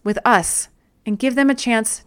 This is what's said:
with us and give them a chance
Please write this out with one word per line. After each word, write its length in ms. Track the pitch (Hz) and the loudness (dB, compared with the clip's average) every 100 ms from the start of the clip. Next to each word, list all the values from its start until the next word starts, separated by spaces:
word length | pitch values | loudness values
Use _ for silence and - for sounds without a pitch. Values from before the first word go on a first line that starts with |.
with 160 | 208 214 | -4 0
us 460 | 247 202 160 - - _ _ _ | 2 2 2 -6 -8 _ _ _
and 120 | - 208 | -6 -2
give 180 | 262 | 0
them 140 | 247 277 | 2 2
a 60 | |
chance 480 | 269 247 226 220 - | 0 0 -2 -2 -8